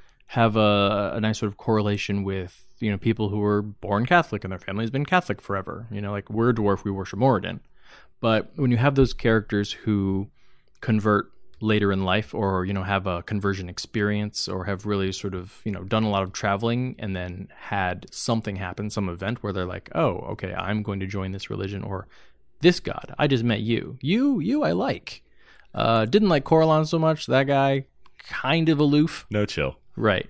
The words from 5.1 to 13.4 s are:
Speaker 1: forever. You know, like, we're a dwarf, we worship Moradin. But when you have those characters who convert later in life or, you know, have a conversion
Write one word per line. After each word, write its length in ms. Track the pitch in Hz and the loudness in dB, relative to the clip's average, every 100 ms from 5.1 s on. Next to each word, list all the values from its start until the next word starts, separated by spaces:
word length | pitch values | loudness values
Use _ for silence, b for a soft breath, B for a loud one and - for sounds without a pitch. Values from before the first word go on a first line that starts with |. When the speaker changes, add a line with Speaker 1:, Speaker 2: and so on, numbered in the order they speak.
| 170 - 95 | 0 0 -6
Speaker 1:
forever. 460 | - 98 92 87 113 | -4 -6 -6 -10 -10
You 100 | 104 | -8
know, 120 | 101 | -6
like, 180 | 101 - | -6 -4
we're 200 | 110 117 | 0 2
a 40 | |
dwarf, 300 | 117 101 98 | 4 2 2
we 60 | 104 | 0
worship 280 | 98 90 98 | -6 -6 0
Moradin. 420 | 131 117 90 90 - b b b b - | 2 2 -2 -10 -12 b b b b -4
But 300 | 113 110 - - | 0 2 0 -2
when 140 | 131 | 2
you 60 | 117 | 4
have 180 | 139 135 | 4 4
those 160 | 131 | 4
characters 580 | - 123 113 104 101 101 | 4 2 2 2 -2 -2
who 560 | - - 104 98 98 101 _ - - _ - | -4 -2 0 2 0 -4 _ -20 -20 _ -12
convert 500 | - 110 104 104 - - - - | -2 0 4 2 0 -12 -20 -6
later 300 | 110 107 101 | 0 2 2
in 120 | 95 | 2
life 300 | 95 98 - | 2 0 -2
or, 300 | - 101 92 | -2 0 0
you 80 | 92 | -2
know, 100 | 98 | -4
have 220 | 92 98 95 | -2 -2 -2
a 160 | 87 | -6
conversion 460 | - 104 | -4 -2